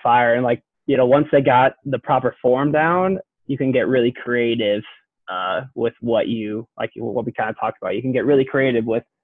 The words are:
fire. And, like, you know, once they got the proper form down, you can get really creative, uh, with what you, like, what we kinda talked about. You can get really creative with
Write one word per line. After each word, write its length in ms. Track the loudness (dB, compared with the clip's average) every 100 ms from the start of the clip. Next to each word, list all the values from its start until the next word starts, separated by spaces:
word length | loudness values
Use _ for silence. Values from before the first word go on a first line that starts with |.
fire. 320 | 0 2 4
And, 100 | 2
like, 180 | 0 -2 _ _ -4
you 100 | 2
know, 100 | 4
once 200 | 4 4
they 80 | 2
got 340 | 4 4 4 0
the 140 | -8 -8
proper 380 | -2 0 0 -2
form 300 | 0 2 2
down, 480 | 2 2 2 0 -2 -8 _ -8
you 120 | -4
can 140 | 0
get 160 | 0 2
really 240 | 2 2
creative, 720 | -2 -4 -2 0 0 -2 -2 -6 -20 _ _ -12
uh, 340 | -8 -4 -6 -8
with 200 | -6 -6 -4
what 280 | -2 0 0
you, 400 | -4 -6 -8 -10 -10
like, 160 | -10 -8
what 280 | -6 -6
we 80 | -6
kinda 200 | -4 -6
talked 240 | -4 -6 -6
about. 140 | -6 -6
You 60 |
can 100 | -2
get 120 | -2
really 200 | 2 2
creative 400 | 2 0 0 0
with 200 | -2 -4 -6 _